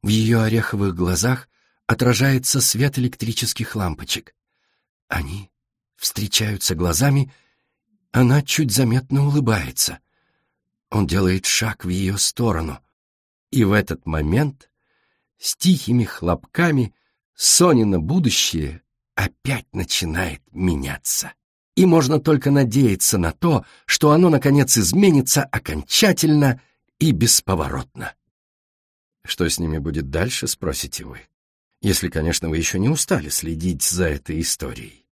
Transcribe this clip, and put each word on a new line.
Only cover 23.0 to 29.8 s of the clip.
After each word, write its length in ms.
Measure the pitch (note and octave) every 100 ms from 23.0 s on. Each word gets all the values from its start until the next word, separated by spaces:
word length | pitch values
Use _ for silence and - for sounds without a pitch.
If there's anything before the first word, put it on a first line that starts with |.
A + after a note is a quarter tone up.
| - G2+
на 140 | E2+
то, 340 | - F3 C#3+ - -
что 280 | - - D3+
оно, 180 | D3+ F3+
наконец, 480 | C#3+ C#3+ C#3+ C3+ A#2+
изменится 640 | F2 D#3+ G3+ D3 B2+ -
окончательно 1200 | - - - D#2 - - G#3+ F3+ D#3+ D3+ C#3+ B2+ _ _ _ _
и 100 | D#3+
бесповоротно. 1040 | G2 A2+ - - F#2 C#2 C2+ B1+ - - - _ _ _ _ _ _ _ _ _ _
"Что 260 | - - E2+
с 80 | -
ними 200 | E2
будет 320 | D#2